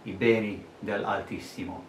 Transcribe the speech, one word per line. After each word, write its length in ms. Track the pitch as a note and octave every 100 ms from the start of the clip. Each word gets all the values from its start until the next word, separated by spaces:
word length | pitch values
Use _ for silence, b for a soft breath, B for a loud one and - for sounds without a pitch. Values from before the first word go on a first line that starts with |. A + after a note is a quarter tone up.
i 80 | G#2+
beni 520 | F#2+ A#2 A2+ G#2+ F2+ - -
dell'Altissimo. 1040 | G#2 G2+ G2+ G2 - - - - F2+ -